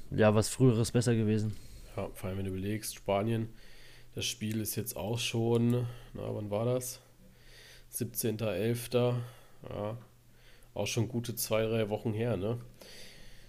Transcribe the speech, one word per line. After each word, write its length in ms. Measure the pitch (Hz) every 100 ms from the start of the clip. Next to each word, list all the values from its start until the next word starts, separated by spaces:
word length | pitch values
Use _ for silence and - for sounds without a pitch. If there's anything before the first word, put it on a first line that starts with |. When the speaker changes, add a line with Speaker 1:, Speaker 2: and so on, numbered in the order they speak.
| -
Speaker 1:
ja, 240 | 95 107
was 160 | 107 107
Früheres 420 | - 131 113 113
besser 240 | 123 117 113
gewesen. 400 | 107 107 107 - - - - -
Speaker 2:
Ja, 140 | 98
vor 160 | - 98
allem, 100 | 95
wenn 60 | 98
du 60 |
überlegst, 440 | 92 98 104 - -
Spanien, 520 | - 98 110 113 113 - - - - - - -
das 100 | -
Spiel 340 | - 107 110
ist 160 | 107 -
jetzt 220 | 101 -
auch 220 | 98 117
schon, 680 | - 117 117 117 117 123 117 - -
na, 220 | 98 110 110
wann 140 | 104
war 160 | 101 117
das? 340 | 127 127 - - - - - - - - - -
Siebzehnter 640 | - 120 - 117 110 110
elfter, 680 | 92 113 120 - 123 123 123 120 - - - -
ja, 280 | 98 104 117 - - - - - - -
auch 140 | - 101
schon 200 | 120 107
gute 280 | 117 120 104
zwei, 280 | - 110
drei 260 | 110 113 104
Wochen 240 | 107 117
her, 240 | 107 120 98
ne? 200 | 101 120 - - - - - - - -